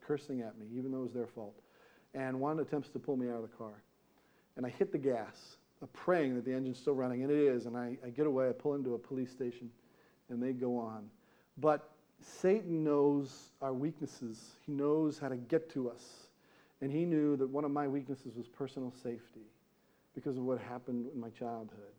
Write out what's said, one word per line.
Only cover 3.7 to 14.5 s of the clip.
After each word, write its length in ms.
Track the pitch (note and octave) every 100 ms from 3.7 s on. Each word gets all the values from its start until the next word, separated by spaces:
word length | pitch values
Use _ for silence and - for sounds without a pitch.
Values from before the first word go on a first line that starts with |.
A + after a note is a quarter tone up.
| G#2 _ _ _ _ _ _ _ -
And 80 | B2
I 40 |
hit 220 | - F#3
the 60 | D#3
gas, 600 | C3+ B2 G#2+ - - - _ -
uh, 20 | C#3+
praying 400 | - - F3+ C3+ B2
that 100 | B2
the 80 |
engine's 260 | C3 C3+ B2
still 160 | - C3+
running, 280 | B2+ B2
and 80 | C3+
it 60 | D3
is. 280 | C#3+ B2 A2+
And 100 | A#2+
I, 200 | A#2+ B2
I 60 | B2
get 160 | B2 D3+
away, 240 | C3 B2+
I 40 |
pull 200 | A#2+ D3
into 220 | C#3+ C3 A#2+
a 20 |
police 320 | - C3 B2+
station, 400 | - B2 A#2+ A#2 - _ _ _ _ -
and 120 | A#2+
they 120 | B2+
go 260 | B2+ B2 A#2+
on. 300 | A2+ A2 G#2 - _ _ _ -
But 320 | D#3 D3 - - _ _
Satan 640 | - - F#3 A3 F3+ D#3+
knows 680 | D#3 D3 C#3+ C#3+ C#3 - - -
our 120 | C3+
weaknesses. 840 | B2+ D3+ D#3 D3+ - A#2+ A2 -